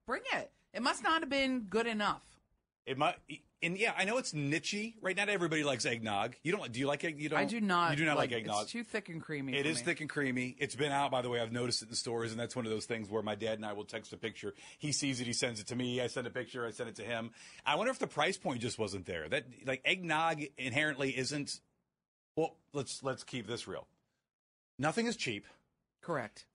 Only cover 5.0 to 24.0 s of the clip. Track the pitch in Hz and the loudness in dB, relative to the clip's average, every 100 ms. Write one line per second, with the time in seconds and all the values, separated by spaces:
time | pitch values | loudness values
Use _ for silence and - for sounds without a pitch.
5 | 185 190 202 196 170 156 143 127 131 117 | -2 2 2 4 4 4 4 2 2 0
6 | 110 101 117 - 131 135 135 123 139 147 | 2 2 0 -2 -2 0 -2 0 2 2
7 | 170 147 147 151 190 226 208 175 170 151 | 0 -2 0 2 2 2 4 6 6 4
8 | 160 143 - 117 107 104 107 233 233 214 | 4 4 2 0 0 0 0 -4 -4 -6
9 | 190 165 - 147 135 135 143 160 123 160 | -4 -8 -6 -4 -2 0 2 2 0 -2
10 | 151 147 135 127 123 - 139 117 147 139 | -2 0 2 2 -2 -2 -4 0 2 4
11 | 139 127 123 120 113 120 123 113 110 113 | 4 2 2 0 0 0 0 0 -2 -4
12 | 127 117 113 113 117 127 113 110 - 113 | -2 -2 -2 -2 -4 -2 -2 -2 -2 -4
13 | 101 107 104 104 110 110 107 104 101 113 | -2 -2 0 -2 -2 -2 -4 -6 -6 -8
14 | - 98 113 95 104 - - - 147 131 | -10 -8 -6 -4 -8 -8 -14 -8 -2 0
15 | 143 123 120 120 127 110 98 123 123 123 | 2 0 0 0 0 -2 -4 -2 0 0
16 | 120 139 120 127 113 127 117 110 117 104 | -2 -2 -4 -6 -6 -4 -6 -4 -8 -6
17 | 107 117 117 - - - - 151 233 254 | -4 -4 -4 -10 -18 -6 0 2 2 0
18 | - 147 160 196 160 123 113 107 104 95 | -2 2 2 2 -2 -2 -2 -2 -2 -2
19 | 87 85 78 139 127 123 120 131 151 185 | -4 -6 -2 -2 -4 -8 -4 -2 0 0
20 | 170 156 165 156 147 - 131 123 151 135 | 2 2 2 0 -4 -4 -2 2 2 2
21 | 139 123 123 147 143 - - _ _ _ | 0 0 -2 -2 -4 -8 -12 _ _ _
22 | _ _ _ - 160 - _ 147 127 - | _ _ _ 0 0 -2 _ -6 -6 -4
23 | 135 123 - 131 101 113 - 80 - _ | -4 -4 -4 -6 -4 -6 -4 -8 -10 _